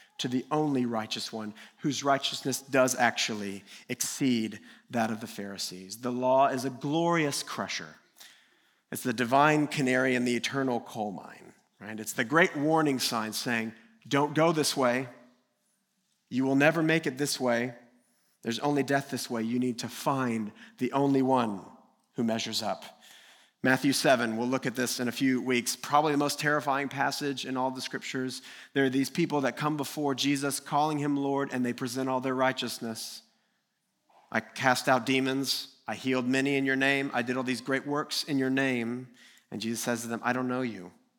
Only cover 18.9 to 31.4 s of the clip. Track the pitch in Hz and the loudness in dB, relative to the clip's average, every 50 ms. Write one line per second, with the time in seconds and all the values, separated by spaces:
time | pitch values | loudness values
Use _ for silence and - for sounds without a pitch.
18.9 | 139 139 139 - 135 120 - - 123 113 113 113 120 123 127 127 117 - - 113 | 0 0 0 -2 -6 -6 -6 -4 -4 -2 -2 -2 0 0 0 0 -2 -4 -6 -10
19.9 | - - - 156 139 135 131 123 113 113 107 104 - - - - - - 127 - | -8 -4 -2 0 0 0 0 0 0 -2 -4 -6 -8 -14 -20 -18 -6 -4 -4 0
20.9 | - 139 143 139 139 135 131 131 131 127 117 110 101 95 - - - - - _ | 2 2 2 4 4 4 4 4 4 2 2 0 -2 -6 -10 -16 -20 -20 -20 _
21.9 | _ _ _ _ - - 117 113 110 113 - 117 107 110 113 101 95 - - - | _ _ _ _ -4 -2 0 0 0 0 -2 -4 -4 -4 -2 -2 -4 -4 -8 -18
22.9 | - _ - - - - - - - - - _ _ - - 131 131 127 - 143 | -20 _ -20 -20 -20 -20 -20 -20 -20 -20 -20 _ _ -2 2 2 2 4 2 0
23.9 | 127 - - 151 135 120 123 113 110 113 123 123 131 127 - 131 110 127 123 117 | 0 2 4 4 4 4 4 0 -2 -2 -2 -2 -2 -2 -2 -4 -2 -2 -2 -2
24.9 | - - 123 120 113 - 139 131 127 123 - 127 127 120 117 - - - - - | -2 -2 -2 -4 -2 0 2 2 2 2 0 0 0 0 0 -2 -6 -6 -4 2
25.9 | 143 147 151 156 147 143 147 143 - - 151 147 147 147 127 139 135 139 143 127 | 2 4 4 4 2 2 0 0 -2 0 0 0 0 0 0 0 0 0 -2 -4
26.9 | 135 139 139 135 135 - 151 139 139 127 - 131 131 131 127 131 127 131 117 - | -2 -2 -2 -2 -2 -2 -4 -4 -4 -4 -6 -6 -4 -2 -2 -2 -4 -6 -8 -8
27.9 | - 127 - - - 131 131 131 127 - - - - - - - - 139 135 131 | -8 -8 -8 -6 -6 -4 -4 -6 -6 -10 -14 -16 -20 -20 -14 -4 2 2 2 4
28.9 | 127 139 135 - - - 170 139 147 147 135 123 - - 151 151 156 147 139 - | 4 2 0 0 0 0 0 2 2 0 0 0 0 0 -2 -2 0 -2 -4 -6
29.9 | - 156 147 143 135 123 135 139 143 139 143 143 135 - - - 156 147 151 156 | -4 -2 -2 0 0 0 0 0 0 0 0 -2 -4 -4 -6 -2 0 2 2 2
30.9 | 151 147 143 147 143 139 139 139 139 139 | 0 0 0 0 0 0 0 0 0 -2